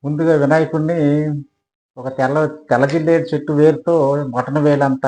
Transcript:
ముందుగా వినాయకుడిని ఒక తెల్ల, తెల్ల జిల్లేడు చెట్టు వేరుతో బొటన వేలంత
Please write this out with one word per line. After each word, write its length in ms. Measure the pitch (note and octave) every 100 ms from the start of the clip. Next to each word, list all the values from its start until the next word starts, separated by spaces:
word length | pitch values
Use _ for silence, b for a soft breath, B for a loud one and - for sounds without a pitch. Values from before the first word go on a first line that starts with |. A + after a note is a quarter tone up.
ముందుగా 300 | C#3+ D3 E3 D#3
వినాయకుడిని 600 | C#3 D#3 D#3 D#3+ D#3 E3+ D3 D3 D3+ D3 C#3 _ _ _ _ -
ఒక 120 | B2+
తెల్ల, 300 | C3 C3 D3+ D3+
తెల్ల 380 | - - B2 C#3
జిల్లేడు 380 | D#3+ D#3 E3
చెట్టు 280 | E3 D3+ D3
వేరుతో 420 | D3 D3+ D#3 - E3 C#3 C#3+ C#3
బొటన 300 | B2 B2 D3
వేలంత 480 | D3 C#3+ C#3 C3+